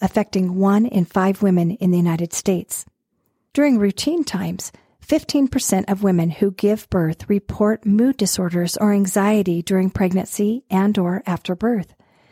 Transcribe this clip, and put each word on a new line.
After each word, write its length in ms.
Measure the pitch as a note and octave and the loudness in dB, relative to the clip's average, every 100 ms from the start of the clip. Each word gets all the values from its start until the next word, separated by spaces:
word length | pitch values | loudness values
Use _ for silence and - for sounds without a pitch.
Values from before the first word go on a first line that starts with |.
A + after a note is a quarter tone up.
affecting 540 | G3 A3 G3+ F#3+ F3+ F#3 | -2 -2 -2 -2 -2 2
one 320 | G3 G3+ A#3+ | 2 2 2
in 180 | G3 E3+ | 0 0
five 380 | G3 F#3+ G3 | 0 0 2
women 280 | G3+ F3+ E3+ | 2 2 2
in 200 | G#3 F3+ | 0 0
the 60 | F3 | 2
United 360 | F3 E3 E3+ | 2 0 -4
States. 520 | - - F3+ - - - _ _ _ _ _ _ | -4 -2 -2 -4 -12 -14 _ _ _ _ _ _
During 240 | - D4 A#3 | 0 2 4
routine 460 | G3+ - D4 E4+ | 2 0 -2 -2
times, 480 | C#4+ F#3 E3+ F3+ - - _ _ | -2 -6 -6 -8 -12 -18 _ _
fifteen 480 | - G#3 - D4 C4+ | -2 -2 0 0 0
percent 400 | C4 - G3 - | 0 0 0 0
of 120 | G3 | 0
women 300 | G3+ F3 E3+ | 2 2 0
who 180 | D#3 G3 | 0 -2
give 400 | F#3+ G#3 G#3+ - | 0 0 0 -2
birth 400 | F#3+ D#3+ E3 - | -2 -2 -4 -2
report 560 | G3+ - - G#3 A3 G#3 | -2 -2 -2 0 0 0
mood 320 | G#3 B3+ C4+ | 2 2 0
disorders 600 | F#3+ - F3+ F3 F3 - | -2 -2 -2 -2 -2 0
or 160 | G#3 | 2
anxiety 680 | G3+ F#3+ G3+ G3 G#3+ F#3 E3+ | 2 2 0 2 2 0 -2
during 300 | E3 F#3+ F#3 | 0 0 0
pregnancy 720 | - F#3 F#3 G3 - G#3 A#3+ - | 0 0 -2 -4 -2 -2 -2 -2
and 260 | F#3 G3+ G#3 | 0 2 0
or 240 | F3 F#3 - | -2 -2 -4
after 260 | F3 - F3 | -6 -6 -4
birth. 380 | A3+ A3+ - _ _ _ _ | -2 -2 -6 _ _ _ _